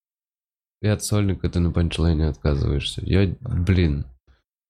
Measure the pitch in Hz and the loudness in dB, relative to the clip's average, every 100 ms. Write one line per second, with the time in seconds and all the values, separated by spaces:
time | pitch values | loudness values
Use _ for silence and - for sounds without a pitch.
0 | _ _ _ _ _ _ _ - 107 101 | _ _ _ _ _ _ _ -6 -2 -2
1 | - 104 98 87 87 87 85 87 85 - | -2 0 0 -2 -2 0 0 2 0 2
2 | 82 76 78 - 76 71 - 69 - - | 2 2 0 0 -2 0 0 -2 -4 -8
3 | - 95 92 - - 85 87 92 82 71 | -2 0 0 -2 -6 -2 2 2 2 0
4 | - - _ _ _ _ | -6 -14 _ _ _ _